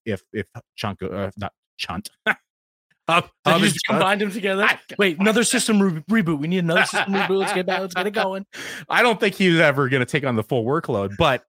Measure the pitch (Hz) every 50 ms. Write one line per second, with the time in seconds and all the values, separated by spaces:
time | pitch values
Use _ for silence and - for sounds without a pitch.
0 | - 113 101 - _ _ - 107 95 _ - 120 - _ _ - - 104 90 -
1 | 95 92 - 101 98 98 - 101 101 - - _ _ _ _ - - - - 196
2 | - - _ _ - 440 - - _ _ _ _ _ _ _ _ _ _ _ _
3 | _ - 165 175 - - _ _ - 147 165 180 202 202 - - - - - 156
4 | 175 190 208 196 214 202 185 233 185 196 190 196 214 247 - - - - - -
5 | 202 185 156 165 196 220 202 240 220 - 254 233 - 233 214 202 196 190 160 156
6 | - - 220 226 170 170 156 139 147 170 185 185 170 165 170 214 - - - 202
7 | - 196 196 196 196 - 190 190 190 202 202 180 180 190 185 180 190 185 180 180
8 | 180 214 202 226 190 190 190 196 202 _ - - - - - - 160 - 156 190
9 | 233 240 214 - 226 202 - - 190 180 165 165 165 147 131 139 139 123 139 131
10 | 120 - - 147 139 131 120 110 101 - 143 120 110 123 147 165 - - 120 101
11 | 98 98 101 - 165 143 127 - -